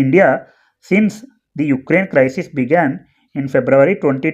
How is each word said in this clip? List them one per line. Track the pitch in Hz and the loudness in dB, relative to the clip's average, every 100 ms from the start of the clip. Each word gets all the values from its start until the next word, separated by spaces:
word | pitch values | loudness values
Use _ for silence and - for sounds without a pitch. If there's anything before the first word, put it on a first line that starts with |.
India | 135 175 160 - - _ _ _ - | 2 4 4 0 -6 _ _ _ -4
since | 190 214 - - _ _ 147 | 0 0 -4 -20 _ _ -6
the | 151 131 | -2 -2
Ukraine | - 165 190 | 0 -2 0
crisis | 143 131 156 - 139 | 0 0 -2 -8 -6
began | 123 170 147 180 _ _ _ 147 | -2 0 0 -4 _ _ _ -8
in | 135 | -4
February | 139 131 135 147 196 | -2 2 2 2 2
twenty | 147 135 156 | -2 -2 -4